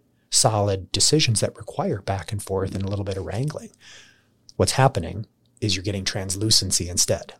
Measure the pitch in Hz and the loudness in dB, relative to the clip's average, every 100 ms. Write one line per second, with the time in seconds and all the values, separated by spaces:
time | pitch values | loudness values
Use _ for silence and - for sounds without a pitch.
0 | _ _ - - 123 107 101 95 92 98 | _ _ -2 2 4 4 2 0 -2 0
1 | - 156 151 104 110 - - - 185 110 | 4 4 4 2 0 -4 -12 -6 -4 -4
2 | - 95 - 101 - 95 92 98 95 101 | -4 -4 -4 -6 0 0 0 -2 -4 -2
3 | 98 95 87 98 147 - 226 _ - - | -4 -4 -4 -4 -4 -4 -12 _ -20 -20
4 | - _ _ _ _ - 95 - 135 - | -20 _ _ _ _ 0 2 4 4 4
5 | 82 95 - _ _ - 110 95 92 98 | -6 -8 -10 _ _ -4 -2 -2 -2 -4
6 | 95 107 98 98 110 107 95 - 87 90 | -4 -4 -4 -2 2 4 2 -2 -2 0
7 | - - - - | 0 0 -4 -6